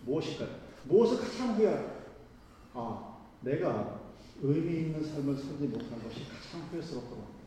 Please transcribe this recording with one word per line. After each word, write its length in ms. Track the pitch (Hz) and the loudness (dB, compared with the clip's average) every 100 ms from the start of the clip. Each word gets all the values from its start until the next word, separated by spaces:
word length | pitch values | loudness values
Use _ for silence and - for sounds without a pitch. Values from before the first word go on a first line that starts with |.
무엇일까요? 440 | 120 156 156 135 - - - - | 0 0 0 -2 -4 -6 -14 -14
무엇을 340 | - 185 233 - | 6 10 10 6
가장 380 | - - 247 208 | 0 0 2 6
후회할까요? 400 | 220 - - - - - - - - - - | 6 4 0 -6 -12 -16 -18 -20 -20 -20 -12
"아, 420 | 123 117 - - - - - | -6 -4 -6 -8 -14 -18 -8
내가 580 | 127 151 175 107 101 - - - - - | -2 2 2 0 -2 -6 -12 -16 -18 -2
의미 400 | 139 151 170 160 | 2 4 4 2
있는 220 | 160 156 | 0 0
삶을 300 | 151 147 139 135 | -2 -2 0 -2
살지 280 | - - | -4 -2
못한 260 | 143 113 - 113 | -2 -2 -6 -8
것이 200 | 113 - 143 | -8 -8 -10
가장 400 | - - 170 156 | -10 -10 -10 -6
후회스럽다고 440 | 170 - 127 117 110 | -6 -6 -8 -8 -10
합니다." 200 | 101 - | -12 -14